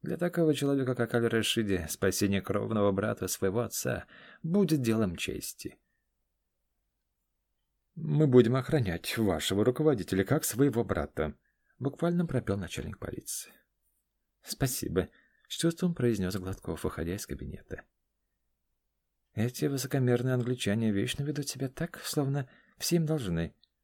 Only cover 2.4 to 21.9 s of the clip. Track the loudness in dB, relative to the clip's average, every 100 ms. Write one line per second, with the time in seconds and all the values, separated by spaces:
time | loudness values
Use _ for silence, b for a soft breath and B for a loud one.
2.4 | -2 -4 -2 2 2 2 0 -2 -4 0
3.4 | 0 0 -2 -4 -4 -4 -6 B B B
4.4 | 0 2 4 2 2 2 2 -2 -6 -6
5.4 | -8 -12 -14 -14 _ _ _ _ _ _
6.4 | _ _ _ _ _ _ _ _ _ _
7.4 | _ _ _ _ _ -10 -2 4 8 8
8.4 | 8 4 2 0 0 -2 -6 0 2 2
9.4 | 0 2 2 4 2 2 0 0 2 2
10.4 | 0 2 2 2 0 -2 -4 -4 -4 -4
11.4 | _ _ _ _ -6 -2 -2 0 0 -2
12.4 | -2 -4 -4 -8 -8 -8 -8 -10 -10 -10
13.4 | -12 -20 _ _ _ _ _ _ _ _
14.4 | -14 -4 -2 -2 -2 -2 -2 b b b
15.4 | b -2 -2 0 -2 0 0 0 -2 -4
16.4 | -6 -10 -8 -6 -4 -4 -4 -6 -8 -10
17.4 | -10 -14 -14 -14 -14 _ _ _ _ _
18.4 | _ _ _ _ _ _ _ _ _ -4
19.4 | -4 -2 -2 -2 -2 0 2 2 2 0
20.4 | 0 -2 0 0 2 0 0 -2 -4 -4
21.4 | -6 -6 -6 -4 -8